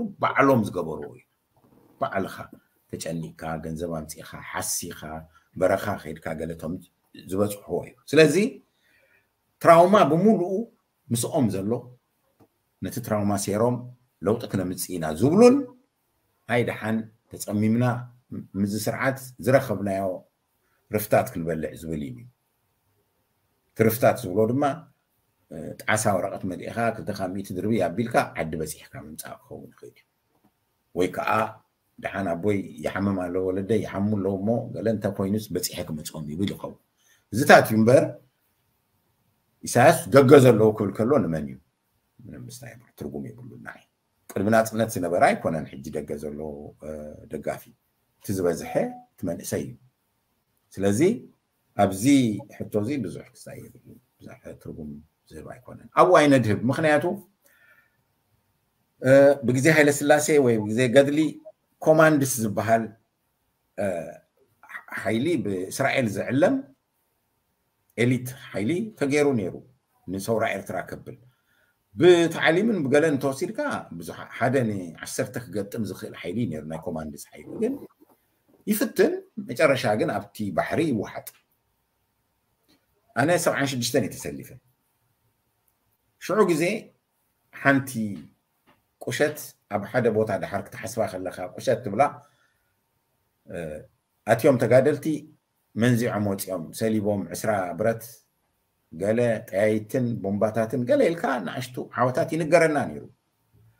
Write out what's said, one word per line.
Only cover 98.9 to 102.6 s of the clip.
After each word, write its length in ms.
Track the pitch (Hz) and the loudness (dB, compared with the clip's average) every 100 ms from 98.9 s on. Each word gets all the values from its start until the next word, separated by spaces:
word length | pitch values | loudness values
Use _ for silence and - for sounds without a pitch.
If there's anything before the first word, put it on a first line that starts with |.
ገለ 280 | 80 98 113 120 107 | -6 -2 0 0 -2
ጠያይትን 640 | - 95 107 110 107 135 120 104 | -4 0 2 0 -2 -4 -2 -4
ቦምባታትን 640 | 95 101 107 110 110 131 | -4 -2 0 0 -2 -2
ገለ 180 | 123 285 | 0 2
ኢልካ 200 | 202 170 - 247 | 2 0 -4 -4
ንኣሽቱ 360 | 170 131 127 - - | -6 -10 -10 -10 -10
ዓወታት 380 | - 123 127 - | -2 -2 0 -2
ይንገረና 460 | 156 160 170 | -2 4 4